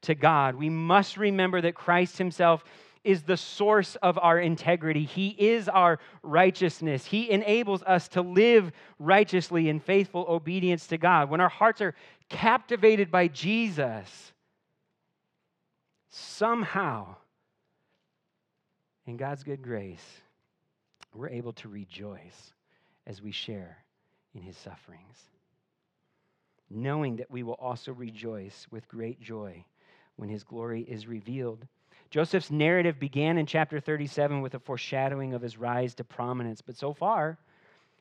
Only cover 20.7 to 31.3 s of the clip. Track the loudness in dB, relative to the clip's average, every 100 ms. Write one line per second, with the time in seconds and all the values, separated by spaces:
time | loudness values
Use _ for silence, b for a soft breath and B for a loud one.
20.7 | _ _ _ -20 -16 -14 -12 -12 -14 -16
21.7 | -16 -16 -16 -16 -18 -20 -20 _ _ _
22.7 | _ _ _ -20 -18 -14 -12 -12 -14 -16
23.7 | -20 _ _ _ _ _ -20 -20 -20 -20
24.7 | -20 -20 -20 _ _ _ _ _ _ _
25.7 | _ _ _ _ _ _ _ _ _ -18
26.7 | -10 -6 -4 -4 -6 -10 -12 -10 -10 -10
27.7 | -10 -12 -14 -16 -14 -12 -12 -14 -20 -20
28.7 | -20 -16 -12 -12 -12 -14 -14 -14 -18 -20
29.7 | b b b b -16 -12 -12 -12 -12 -8
30.7 | -8 -10 -14 -12 -12 -10